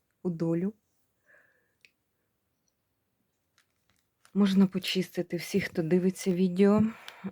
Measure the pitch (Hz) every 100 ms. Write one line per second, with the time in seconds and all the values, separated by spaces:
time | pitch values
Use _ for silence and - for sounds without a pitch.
0 | _ _ 185 165 165 170 190 - _ _
1 | _ _ _ _ _ _ _ _ _ _
2 | _ _ _ _ _ _ _ _ _ _
3 | _ _ _ _ _ _ _ _ _ _
4 | _ _ _ 190 202 190 190 185 - 185
5 | 175 - 170 175 - 196 - - 160 180
6 | 185 185 196 175 185 180 202 214 220 -
7 | - - 185